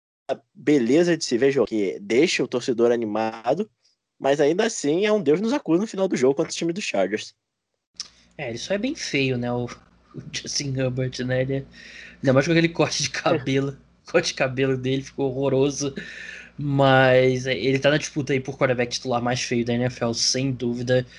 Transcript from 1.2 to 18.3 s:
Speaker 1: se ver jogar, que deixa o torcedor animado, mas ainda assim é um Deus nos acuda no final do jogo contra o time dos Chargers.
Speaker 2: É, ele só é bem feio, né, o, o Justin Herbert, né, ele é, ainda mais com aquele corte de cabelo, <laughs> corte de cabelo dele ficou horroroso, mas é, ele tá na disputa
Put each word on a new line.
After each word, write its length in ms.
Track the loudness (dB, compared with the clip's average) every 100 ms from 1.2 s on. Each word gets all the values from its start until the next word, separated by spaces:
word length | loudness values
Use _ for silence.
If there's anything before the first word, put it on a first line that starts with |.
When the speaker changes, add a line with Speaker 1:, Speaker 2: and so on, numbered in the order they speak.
Speaker 1:
se 140 | 0 2
ver 160 | 2
jogar, 140 | 2 0
que 320 | 0 -2 -4
deixa 420 | 0 2 4 0
o 60 | -2
torcedor 420 | -2 -2 2 2
animado, 800 | 2 -2 -2 -4 -4 -2 -2 -4 _ _ _ _ _
mas 220 | 0 2
ainda 240 | 2 2
assim 400 | -2 -2 -2 0
é 80 | 2
um 80 | 2
Deus 220 | 2 2
nos 100 | 0
acuda 300 | -2 0 0
no 40 | 0
final 220 | -2 -2
do 80 | 2
jogo 180 | 2
contra 160 | 2 -2
o 60 | -4
time 160 | -6
dos 120 | -4
Chargers. 500 | -4 -2 -2 -4 -8 -20 _ _ _ _ _ -18 -18 _ _ -12
Speaker 2:
É, 100 | -10
ele 80 | -8
só 160 | -6
é 60 | -4
bem 160 | -4
feio, 420 | -6 -4 0 0 0
né, 160 | -2
o, 140 | -4 -6
o 560 | -10 _ _ _ -16 -12
Justin 420 | -12 -8 -6 -4
Herbert, 480 | -2 -2 -2 -4 -4 -2
né, 160 | -2
ele 140 | -2 -4
é, 80 | -6 -16 -20 -20 -20 -2
ainda 100 | 4
mais 140 | 4 4
com 60 |
aquele 180 | 4 2
corte 320 | 2 0 -2
de 80 | -4
cabelo, 640 | -2 0 0 0 0 -2 -6 _
<laughs> 160 | _ -2
corte 180 | 0 0
de 60 |
cabelo 440 | -2 -2 0 0 0
dele 240 | -2 -2
ficou 260 | -4 -4 -4
horroroso, 640 | -2 0 2 2 0 -6 -8 -14 -16 -16 -18 -16 -8
mas 880 | 0 4 6 8 6 6 4 2 -2
é, 120 | -2
ele 200 | 0 2
tá 120 | 2
na 80 | 2
disputa 340 | 0 -6 -2